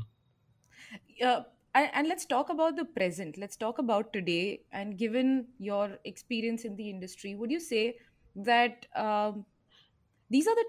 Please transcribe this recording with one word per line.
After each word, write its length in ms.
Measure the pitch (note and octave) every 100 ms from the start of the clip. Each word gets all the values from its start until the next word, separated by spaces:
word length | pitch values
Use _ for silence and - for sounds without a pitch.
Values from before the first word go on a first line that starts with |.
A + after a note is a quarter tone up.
| - _ _ _ _ _ _ - - G#3 _ -
Yeah, 260 | B3 B3 - _ _
and, 160 | C4 C#4+
and 140 | C4 D4+
let's 160 | F4+ -
talk 240 | B3+ D4
about 260 | D#4 D#4+ E4
the 80 |
present. 540 | D#4 - F#3 E3 E3+ D3+
Let's 180 | G3+ -
talk 220 | A3 A#3+
about 340 | B3 G#3 A3
today. 500 | G#3 F3+ E3+ G3 - _
And 260 | - G3+ F#3
given 480 | A3+ A#3+ C4 C4+ A#3+ -
your 400 | G3 G3+ G3+ -
experience 600 | - F#3+ - A#3 A3+ A#3
in 100 | A#3
the 160 | G3+ G#3
industry, 460 | F#3+ F3+ - G3+ G3+
would 140 | A#3
you 100 | E4
say 380 | E4 A3+ A3+ A#3 _ _ _
that, 520 | G3 G3+ A#3 A#3+ A#3 - -
um, 480 | G#3+ G#3 G#3+ G#3 G3+ _ _ _ _ _ _ _ -
these 180 | C4 F4
are 60 |
the 100 | A#4